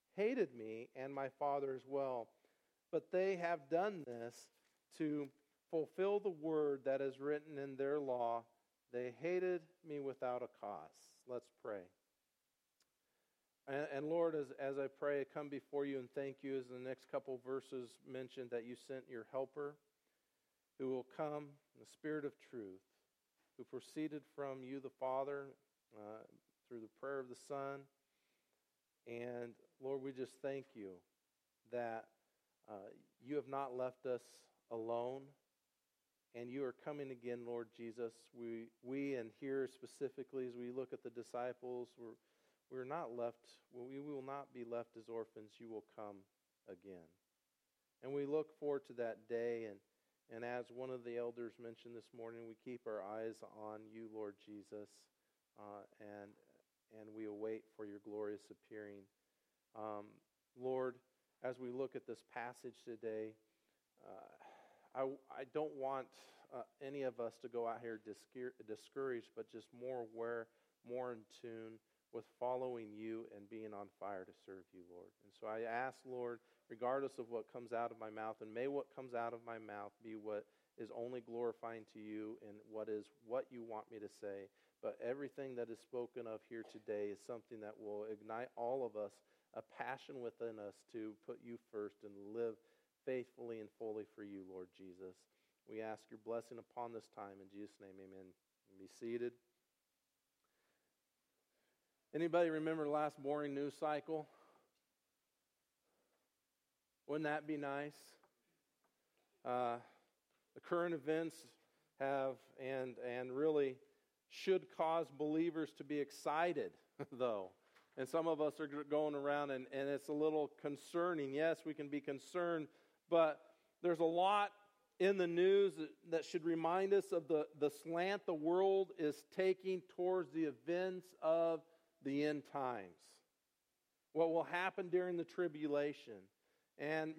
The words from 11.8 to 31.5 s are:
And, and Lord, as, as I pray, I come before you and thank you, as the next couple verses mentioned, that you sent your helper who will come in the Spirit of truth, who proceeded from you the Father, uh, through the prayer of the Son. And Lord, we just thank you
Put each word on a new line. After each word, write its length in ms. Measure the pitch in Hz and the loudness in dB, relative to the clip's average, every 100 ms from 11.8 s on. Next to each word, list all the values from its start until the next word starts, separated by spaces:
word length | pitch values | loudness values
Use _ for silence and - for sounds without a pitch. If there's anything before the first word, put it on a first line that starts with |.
| 90 _ _ _ _ _ _ _ _ _ _ _ _ _ _ _ _ _ - | -6 _ _ _ _ _ _ _ _ _ _ _ _ _ _ _ _ _ -4
And, 200 | 139 151 139 | -2 -2 -2
and 140 | 151 | 0
Lord, 260 | 165 170 156 | 4 4 2
as, 120 | 131 131 | -2 -2
as 180 | 139 139 | -2 0
I 100 | 139 | -2
pray, 340 | - 147 143 | 0 2 2
I 40 | 135 | 0
come 160 | 165 147 | -4 -4
before 360 | 139 - 143 143 | -6 -2 0 0
you 140 | 139 | -2
and 100 | 123 | -4
thank 240 | - 139 131 | -4 -4 -4
you, 160 | 139 135 | -2 -2
as 80 | 123 | -2
the 120 | 123 | -6
next 320 | 127 127 - | -6 -6 -4
couple 280 | 143 135 127 123 | -4 -2 -6 -2
verses 460 | 135 131 131 120 - - | -4 -2 -6 -6 -10 -10
mentioned, 380 | 131 127 - 123 | -8 -8 -8 -4
that 140 | 120 117 | -2 -2
you 100 | 123 - | -8 -8
sent 160 | 135 123 | -10 -8
your 160 | 123 110 | -10 -4
helper 440 | 131 135 147 143 151 _ _ _ _ _ _ _ _ _ - | -2 -2 -2 -6 -8 _ _ _ _ _ _ _ _ _ -4
who 100 | 131 | 0
will 160 | 131 123 - | 0 -2 -2
come 300 | 151 147 147 143 _ 123 | -2 -2 -6 -12 _ -20
in 40 | |
the 120 | 113 | -20
Spirit 320 | - 151 156 143 | -8 -2 0 -2
of 80 | - - | -6 -10
truth, 320 | 123 101 92 _ _ _ _ _ _ _ - | -8 -8 -10 _ _ _ _ _ _ _ -16
who 60 | |
proceeded 580 | 123 131 - 156 156 147 135 - | -8 -8 -6 -4 -2 -4 -8 -6
from 280 | 139 131 | -4 -4
you 160 | 127 139 | -6 -6
the 120 | 131 - | -6 -2
Father, 480 | 131 131 139 143 139 - _ _ _ 110 | 2 2 2 -2 -6 -12 _ _ _ -14
uh, 280 | 104 110 - - _ _ - | -12 -12 -14 -20 _ _ -12
through 120 | 120 | -10
the 100 | 110 _ | -12 _
prayer 200 | 135 139 | -6 -4
of 100 | 127 | -4
the 60 | 123 - | -10 -6
Son. 340 | 143 139 139 139 _ _ _ _ _ _ _ _ _ _ _ - | -4 -4 -6 -10 _ _ _ _ _ _ _ _ _ _ _ -10
And 460 | 117 120 120 120 113 - - | -8 -6 -6 -8 -10 -20 -10
Lord, 200 | 135 139 | -6 -4
we 100 | 135 | -4
just 220 | 131 127 - | -6 -8 -6
thank 240 | 143 135 127 | -4 -4 -6
you 180 | 117 98 90 - _ _ _ _ | -10 -10 -12 -18 _ _ _ _